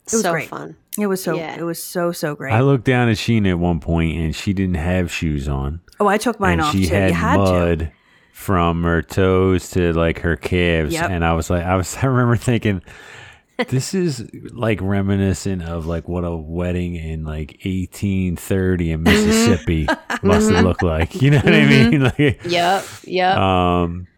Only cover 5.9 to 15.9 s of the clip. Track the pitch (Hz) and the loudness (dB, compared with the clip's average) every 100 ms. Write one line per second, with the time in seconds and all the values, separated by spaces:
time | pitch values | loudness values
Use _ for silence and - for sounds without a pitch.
5.9 | _ 202 208 247 226 190 170 151 190 - | _ 0 0 -2 -2 0 0 2 2 2
6.9 | 175 - 85 - 95 95 90 87 85 78 | 2 2 0 0 2 2 2 2 0 -4
7.9 | - _ _ _ - - 92 85 85 85 | -10 _ _ _ -14 -2 0 2 0 2
8.9 | 85 - - 95 92 95 92 - 92 87 | 0 0 0 2 4 4 2 0 0 0
9.9 | 82 82 78 87 78 - 92 87 82 76 | 2 0 0 -2 -2 -2 0 2 2 0
10.9 | 80 82 90 82 82 80 90 85 95 87 | -2 -2 -2 0 0 0 -2 0 -2 -2
11.9 | - 135 123 123 113 - 113 110 95 - | -2 0 2 2 2 0 0 0 -2 -6
12.9 | - - - - - _ - 240 127 - | -20 -20 -20 -20 -20 _ -8 -4 -4 -2
13.9 | 190 175 127 107 - - - 113 101 95 | -2 -2 -4 -10 -14 -18 -6 -2 -2 -2
14.9 | 101 98 98 98 92 101 92 85 85 80 | -2 0 2 2 0 -2 -6 -6 -6 -4